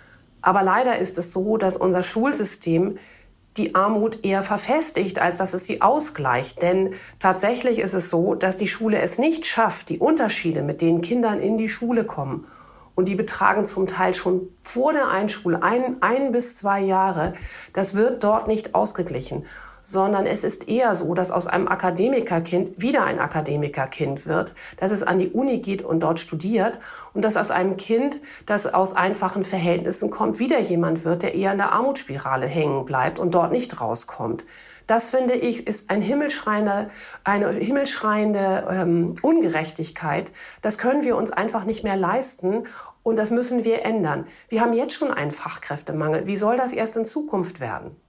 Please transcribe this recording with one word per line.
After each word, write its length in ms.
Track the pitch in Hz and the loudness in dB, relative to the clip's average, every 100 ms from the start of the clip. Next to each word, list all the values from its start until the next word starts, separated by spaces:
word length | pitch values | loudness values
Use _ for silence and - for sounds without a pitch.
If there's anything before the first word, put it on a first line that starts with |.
| - - _ _ | -20 -20 _ _
Aber 220 | - 196 | 2 4
leider 340 | 190 202 254 226 | 4 4 4 2
ist 220 | 185 - | -2 -4
es 140 | 175 | -4
so, 240 | 190 196 220 | -2 0 2
dass 200 | 196 185 | 2 2
unser 240 | 185 180 | 2 2
Schulsystem 960 | 180 220 254 285 196 - - 165 196 208 - - - _ _ - | 0 0 0 0 -2 -4 0 2 2 -2 -14 -20 -20 _ _ -4
die 180 | 208 185 | 0 2
Armut 480 | 202 220 220 220 | 4 2 0 0
eher 180 | 196 190 | 0 0
verfestigt, 760 | 196 208 - 294 320 - 190 - | 0 -2 2 0 0 -2 -2 0
als 180 | 175 175 | 0 0
dass 160 | 185 | -2
es 120 | 185 - | -4 -4
sie 160 | - | 2
ausgleicht. 800 | 196 294 302 - 135 123 131 - | 2 2 -2 -4 0 0 -2 0
Denn 300 | 170 185 190 - - - | 2 4 2 -2 -16 -2
tatsächlich 580 | 190 185 202 247 254 220 | 2 2 2 0 0 0
ist 160 | 196 | 0
es 160 | 185 170 | -2 0
so, 240 | 170 185 | 2 2
dass 240 | 170 190 190 | 2 0 0
die 120 | 202 | -2
Schule 300 | - 220 - | 0 0 2
es 180 | - - | 2 2
nicht 260 | 302 320 - | 2 2 -2
schafft, 440 | - 220 - - | 2 2 0 -6
die 100 | 170 | 0
Unterschiede, 640 | 269 320 226 - 170 151 | 4 4 2 0 -2 0
mit 180 | 143 - | -2 0
denen 200 | 165 165 | 2 2
Kindern 400 | 165 247 226 208 | 2 2 2 2
in 160 | 208 220 | 0 0
die 120 | 220 | 0
Schule 360 | - 233 240 220 | -2 0 0 0
kommen, 420 | - 139 123 - - - - - - | -4 -4 -6 -10 -20 -20 -20 -8 0
und 120 | 185 | 0
die 80 | 196 | 0
betragen 500 | - - 196 202 208 | -2 2 2 4 0
zum 220 | 185 185 | 0 -2
Teil 260 | 180 185 | 0 0
schon 340 | 185 180 185 180 - | 0 0 0 -2 -14
vor 300 | - 240 277 | -10 0 2
der 160 | 311 262 | 2 2
Einschule 520 | 190 208 - 175 165 | 0 0 -2 0 2
ein, 400 | 180 233 254 - | 2 2 0 0
ein 300 | 185 254 277 | 2 2 2
bis 260 | 233 240 - | 0 -2 -4
zwei 240 | 202 196 | 0 2
Jahre, 540 | 190 190 190 165 170 175 - - - | 2 2 2 2 -2 -4 -12 -16 -8
das 200 | - 185 | -4 -2
wird 300 | 196 233 254 | 2 2 2
dort 240 | 208 220 - | 2 2 2
nicht 260 | 214 - | -2 0
ausgeglichen. 720 | 185 208 - 170 123 131 143 - - - - | 2 2 0 -4 -4 -6 -8 -10 -16 -20 -20
Sondern 440 | - 190 196 202 185 | -6 0 2 2 0
es 160 | 208 | 0
ist 240 | - - - | -2 -4 -2
eher 260 | 226 247 | 0 2
so, 220 | 180 170 175 | 2 0 -2
dass 160 | 185 | 0
aus 160 | - 170 | -2 -2
einem 200 | 180 170 | -2 0
Akademikerkind 1120 | 190 185 175 226 269 226 170 165 180 - - | 0 0 0 2 0 0 -2 0 -2 -2 -4
wieder 240 | 220 262 | 0 2
ein 140 | 185 - | 0 0
Akademikerkind 1120 | 147 160 147 147 147 143 135 - 147 143 - | -2 -2 -2 -2 -2 -4 -6 -4 -4 -4 -2
wird, 260 | 165 - - - - | -2 -2 -8 -18 -4
dass 140 | 190 | -2
es 100 | 202 | 0
an 160 | - 190 | 0 0
die 120 | 185 | 2
Uni 280 | 226 269 240 | 0 0 0
geht 240 | 190 190 | -2 -4
und 200 | - 160 | 0 0
dort 180 | 160 165 | 2 -2
studiert 600 | - 160 185 226 208 - - - - 202 | -4 -6 -2 0 0 -2 -14 -18 -10 -2
und 100 | 220 | 0
dass 100 | 208 | 0
aus 140 | - | 0
einem 280 | - 190 185 | 0 0 -2
Kind, 400 | - 226 277 - - - - | 0 0 0 -4 -14 -14 -2
das 260 | 208 - | -2 2
aus 240 | 175 190 190 | 2 2 2
einfachen 480 | 185 208 185 202 | 0 2 -2 -2
Verhältnissen 680 | 180 190 170 175 - 196 214 | -2 0 2 2 0 -2 -4
kommt, 260 | - 220 214 | 0 -2 0
wieder 220 | 240 294 | 2 2
jemand 440 | 190 170 170 165 | 2 2 2 0
wird, 200 | 165 170 | 0 0
der 100 | - | 0
eher 200 | - 190 | 0 0
in 40 | 196 | 0
der 140 | 202 | 2
Armutsspirale 720 | - 262 277 - 135 131 131 131 | 2 2 -2 -6 -8 -2 -2 -2
hängen 400 | 156 151 135 127 | 0 0 0 -2
bleibt 320 | 135 131 - | 0 0 0
und 160 | 170 | 0
dort 180 | 175 165 | 2 2
nicht 300 | 247 247 - | 0 -2 -6
rauskommt. 640 | 113 117 - - 113 117 - - - - - | -4 -4 -6 -8 -6 -6 -8 -20 -20 -10 0
Das, 240 | 220 233 | 0 2
finde 240 | 262 254 | 0 2
ich, 320 | 247 247 226 - | 2 0 -2 -4
ist 240 | 220 - | -6 -2
ein 140 | 202 | -2
himmelschreiender, 880 | 190 285 294 - - 208 214 202 208 - - - | 0 0 0 -2 -2 0 0 0 -4 -10 -18 -8
eine 260 | - 202 202 | -2 0 2
himmelschreiende, 1160 | - 214 277 277 - 220 214 214 202 196 190 - | 0 0 0 0 -2 0 2 2 2 2 0 0
ähm, 460 | 185 175 170 170 170 | 0 2 2 2 0
Ungerechtigkeit. 1080 | 277 330 330 156 160 - 156 - 160 156 - - - - | 2 4 4 0 -4 -6 -10 -6 -4 -2 -4 -12 -20 -6
Das 160 | 214 214 | -4 0
können 260 | 240 277 | 2 2
wir 120 | 254 226 | 2 0
uns 160 | 220 | 2
einfach 340 | - 214 226 196 | 2 2 0 -2
nicht 180 | 220 | -2
mehr 120 | 214 196 | 0 2
leisten 720 | 180 233 262 - 185 214 - - - - | 2 2 -2 -2 0 0 -2 -12 -18 -6
und 140 | - 220 | 0 2
das 140 | 214 | 2
müssen 320 | 233 240 247 | 2 2 2
wir 200 | 226 226 | 2 2
ändern. 420 | - 220 165 147 165 - - | 2 0 0 -2 -6 -14 -4
Wir 140 | 220 | 2
haben 120 | 240 | 4
jetzt 200 | 226 277 | 2 0
schon 180 | - 294 | 0 -2
einen 200 | - 147 | 0 -2
Fachkräftemangel. 960 | 147 - - - 147 - 156 151 156 - | -4 -10 -10 -8 -8 -4 -2 0 0 -2
Wie 80 | 196 | 0
soll 200 | 208 247 | 2 2
das 160 | 247 | 0
erst 260 | - 220 226 | -2 -2 -2
in 80 | 220 | -4
Zukunft 540 | 311 302 202 175 - | -4 -2 -2 -4 -6
werden? 360 | 120 95 - - | -8 -8 -10 -18